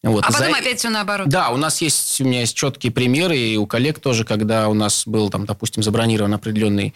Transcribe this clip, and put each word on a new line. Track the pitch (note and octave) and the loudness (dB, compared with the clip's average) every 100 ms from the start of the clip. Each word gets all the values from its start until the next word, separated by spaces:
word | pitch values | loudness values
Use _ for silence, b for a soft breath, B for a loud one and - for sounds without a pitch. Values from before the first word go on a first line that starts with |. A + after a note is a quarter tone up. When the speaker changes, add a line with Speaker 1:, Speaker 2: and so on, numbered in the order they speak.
Speaker 1:
Вот. | F3 G#3 | 2 2
Speaker 2:
А | G3+ | 2
потом | C#4+ C#4+ | 2 2
Speaker 1:
За- | C#4 | 0
Speaker 2:
опять | B3+ B3 | -2 -2
все | A#3 | -2
наоборот. | A3 G3+ G3+ F3+ | -2 -2 -2 0
Speaker 1:
Да, | F#3 C#3+ | 2 2
у | B2 | 0
нас | D#3 - | -2 0
есть, | D#3+ - - - | 0 0 -2 -2
у | |
меня | C3 B2 | 0 0
есть | A#2 - | -2 -2
четкие | C#3+ - A#2+ | -4 -2 -4
примеры, | A2+ B2 C3+ F3+ D3 | 0 2 2 2 0
и | A2+ G#2+ | 0 0
у | G#2 | 0
коллег | A#2 C#3 D#3 | 0 0 0
тоже, | C#3 A2+ | 0 0
когда | A2 G#2+ G#2+ A2 G#2+ | 0 0 2 2 2
у | |
нас | G#2+ G#2 - - | 2 0 -2 0
был, | G#2+ G#2 | 0 0
там, | G2+ G2+ | -2 -6
допустим, | G2+ A2+ - | -6 -4 -2
забронирован | G#2+ A2+ A2+ G#2+ G2+ | 0 2 2 2 0
определенный, | G#2 A2+ G#2+ G#2+ G2+ F#2 | -2 -2 0 0 0 -2